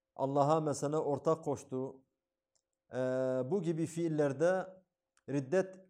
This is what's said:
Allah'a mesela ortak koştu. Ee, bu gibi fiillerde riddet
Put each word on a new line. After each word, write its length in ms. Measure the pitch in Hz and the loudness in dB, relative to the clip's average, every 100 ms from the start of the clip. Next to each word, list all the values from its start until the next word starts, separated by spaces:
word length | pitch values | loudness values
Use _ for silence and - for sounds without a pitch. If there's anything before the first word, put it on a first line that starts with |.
| _ - | _ -4
Allah'a 440 | 135 143 143 160 | 0 4 4 4
mesela 440 | 151 135 143 151 | 2 -2 -2 0
ortak 400 | 131 180 165 160 | 0 0 2 0
koştu. 520 | 151 131 - 131 131 - _ _ _ _ _ _ _ _ - | 0 -6 -4 -6 -6 -10 _ _ _ _ _ _ _ _ -10
Ee, 40 | 123 127 127 131 127 127 | -4 -2 0 0 0 0
bu 160 | 196 | -2
gibi 240 | 165 165 160 | 0 -2 -2
fiillerde 800 | 170 170 151 143 131 165 185 185 - _ _ _ _ - | -2 -2 2 0 2 2 2 -2 -12 _ _ _ _ -4
riddet 500 | 139 127 185 185 - | -4 0 0 0 -4